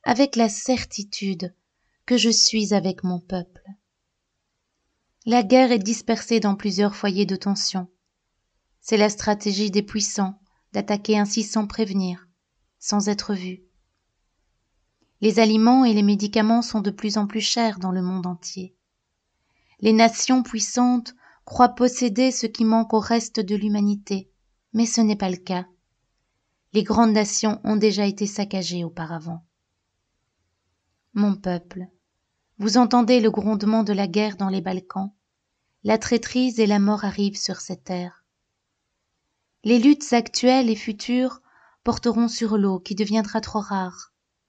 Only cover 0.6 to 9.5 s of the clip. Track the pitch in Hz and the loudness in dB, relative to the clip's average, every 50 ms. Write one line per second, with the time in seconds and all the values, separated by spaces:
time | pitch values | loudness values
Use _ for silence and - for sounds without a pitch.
0.6 | - - 254 - - - - 208 202 202 - - 202 196 190 170 185 175 - _ | -2 -2 -2 -2 -2 -8 -12 -14 -12 -12 -10 -6 -4 -4 -4 -4 -8 -10 -12 _
1.6 | _ _ _ _ _ _ _ _ _ - 247 233 202 233 220 - - - - 220 | _ _ _ _ _ _ _ _ _ 0 0 2 2 2 4 4 2 2 2 0
2.6 | 208 185 208 196 165 190 185 - - 180 180 175 - - 196 180 175 - _ - | 0 2 0 0 0 -2 -4 -4 -4 -4 -4 -4 -6 -8 -8 -8 -8 -10 _ -20
3.6 | _ 196 202 - _ _ _ _ _ _ _ _ _ _ _ _ _ _ _ _ | _ -20 -20 -20 _ _ _ _ _ _ _ _ _ _ _ _ _ _ _ _
4.6 | _ _ _ _ _ _ _ _ _ _ _ _ _ 226 233 247 214 190 254 262 | _ _ _ _ _ _ _ _ _ _ _ _ _ 0 2 2 4 6 6 6
5.6 | 262 240 240 214 190 214 226 - - - 226 220 - - 226 220 214 202 196 202 | 6 6 4 0 0 -2 -6 -4 -2 -4 -4 -4 -2 0 0 2 2 0 -2 -2
6.6 | - 208 185 190 208 202 202 - - 202 180 196 202 175 190 185 - 202 196 - | -2 -4 0 0 0 0 0 -2 -4 -2 0 0 0 0 -2 -4 -2 -4 -4 -2
7.6 | - - - 185 180 - _ _ _ _ _ _ _ _ _ _ _ _ _ _ | -4 -4 -6 -6 -8 -10 _ _ _ _ _ _ _ _ _ _ _ _ _ _
8.6 | _ _ _ _ _ - 226 208 208 208 202 208 - 214 208 208 - 208 | _ _ _ _ _ -2 2 2 2 2 0 -2 -2 -2 -2 -2 -2 -4